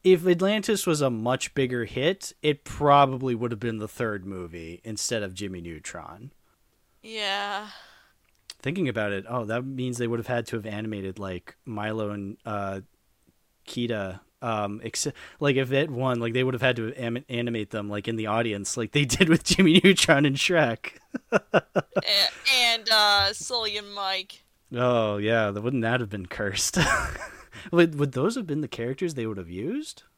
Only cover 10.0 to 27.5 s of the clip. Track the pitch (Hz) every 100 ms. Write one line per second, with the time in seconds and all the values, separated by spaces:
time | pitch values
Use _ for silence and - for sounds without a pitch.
10 | 117 117 113 120 117 113 107 104 110 104
11 | 95 98 95 90 - - - 104 107 110
12 | 104 104 98 107 117 104 98 98 - _
13 | _ _ _ _ _ _ - - 120 110
14 | 98 95 _ _ 120 110 101 104 113 -
15 | 147 - - - 143 131 127 135 156 123
16 | 131 120 117 120 127 127 131 120 110 131
17 | 117 117 - 120 120 117 104 110 104 104
18 | 107 113 107 110 117 101 98 - 110 147
19 | 143 - 170 170 - - 180 180 196 190
20 | - 143 143 135 - 170 135 110 - -
21 | _ - _ 233 - - - 185 - -
22 | - 202 190 - - 254 240 233 214 220
23 | 208 202 196 214 - 247 220 208 202 202
24 | 190 190 190 - _ _ _ 120 123 120
25 | 107 101 104 113 107 101 117 135 113 123
26 | 110 101 90 - 101 95 - 185 151 -
27 | - - - - -